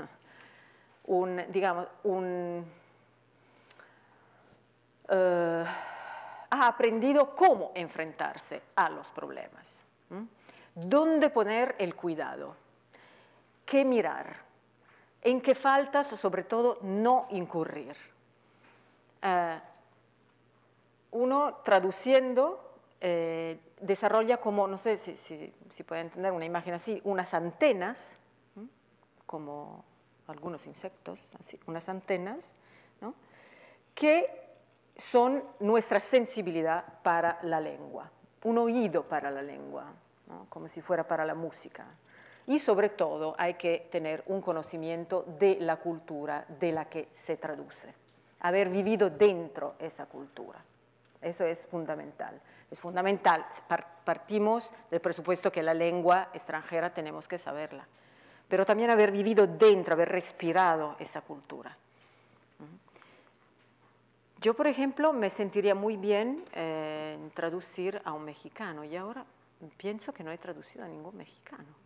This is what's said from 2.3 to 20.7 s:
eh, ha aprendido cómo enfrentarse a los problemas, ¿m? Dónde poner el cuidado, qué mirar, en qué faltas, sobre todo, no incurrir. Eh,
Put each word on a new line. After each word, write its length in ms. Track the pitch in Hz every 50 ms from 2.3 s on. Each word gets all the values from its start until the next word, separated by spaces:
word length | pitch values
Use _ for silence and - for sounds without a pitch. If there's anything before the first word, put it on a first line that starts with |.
| 180 180 175 175 175 175 170 165 156 - _ _ _ _ _ _ _ _ _ _ _ _ _ _ _ _ _ _ - - - _ _ _ _ _ _ _ _ _ _ _ _ _ - _ _ _ _ _ _ _ _ _ - -
eh, 560 | 190 185 185 180 175 175 170 165 165 165 165 175 - - - - - - - - - - - - - - - -
ha 160 | 240 277 254
aprendido 680 | 240 226 - 240 226 220 226 233 277 285 294 269 285 -
cómo 380 | - 370 370 262 196 156 - -
enfrentarse 880 | 180 170 156 - - 160 160 151 - 156 143 135 - - - 147 143 - _ -
a 140 | 196 175 156
los 200 | 156 147 143 -
problemas, 720 | - - - 139 135 127 - - - - - - - - - _ _ _ _ -
¿m? 160 | 170 196 226 226 _ _ - - - - - - -
Dónde 560 | 170 170 180 254 294 320 320 320 302 302 285
poner 440 | 285 240 208 202 220 233 254 262 - -
el 180 | 196 175 -
cuidado, 580 | - - 175 160 156 139 127 131 139 143 139 - - _ _ _ _ _ _ - - - - - - - _ _ _ _ _ _ _ -
qué 200 | - 277 277 277
mirar, 520 | 262 247 226 170 156 135 135 - - - - - _ _ _ _ _ _ _ _ _ _ _ _ _ _ _
en 180 | - 240 254 254
qué 140 | 254 269 254
faltas, 520 | 262 - 269 269 277 285 277 285 285 277
sobre 380 | 277 220 - - 190 175 185 175
todo, 340 | - 226 233 240 240 - -
no 440 | 196 190 190 208 220 240 254 254 - -
incurrir. 680 | 202 185 175 - 175 165 160 - - 151 - 262 294 - - - _ _ _ _ _ _ _ _ _ _ _ - _ _ _ _ _ _ _ _ _ -
Eh, 380 | - 196 180 175 175 165 160 156 - - - _ _ _ _ _ _ _ _ _ _ _ _ _ _ _ _ _ _ _